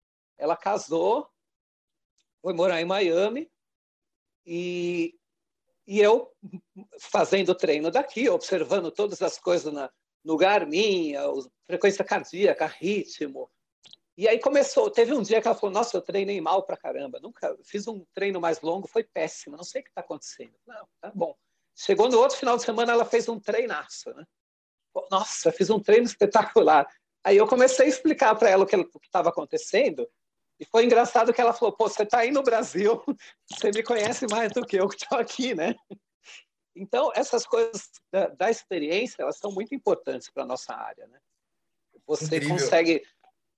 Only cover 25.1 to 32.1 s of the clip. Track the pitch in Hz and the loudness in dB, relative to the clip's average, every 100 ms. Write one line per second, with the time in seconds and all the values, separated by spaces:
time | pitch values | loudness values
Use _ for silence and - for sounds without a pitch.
25.1 | 190 190 - 165 160 190 214 208 220 240 | -2 -2 -2 -2 0 0 0 4 4 4
26.1 | - 202 220 208 220 156 156 139 - _ | 2 2 4 4 4 6 6 4 -4 _
27.1 | _ 185 202 214 254 254 254 277 262 311 | _ 4 6 6 6 4 6 4 2 0
28.1 | - - 220 233 190 185 196 170 - _ | 2 2 4 4 4 4 2 -2 -8 _
29.1 | 185 165 165 147 156 - 196 285 170 240 | -2 0 -2 -4 -6 -2 2 2 0 -8
30.1 | _ _ _ _ - 156 226 240 233 240 | _ _ _ _ -20 0 2 6 6 4
31.1 | 233 226 240 233 233 220 202 226 - 214 | 4 2 2 2 2 0 0 -2 -2 0